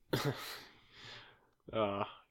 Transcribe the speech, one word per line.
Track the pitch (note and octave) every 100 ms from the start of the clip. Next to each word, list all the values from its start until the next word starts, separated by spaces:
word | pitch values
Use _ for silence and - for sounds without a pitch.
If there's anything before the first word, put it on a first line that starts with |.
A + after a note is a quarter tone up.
| -
<laughs> | B2 D3 - - - - - - - - - - - _ _ -
Uh, | A2 G#2 G2+ G2+ - -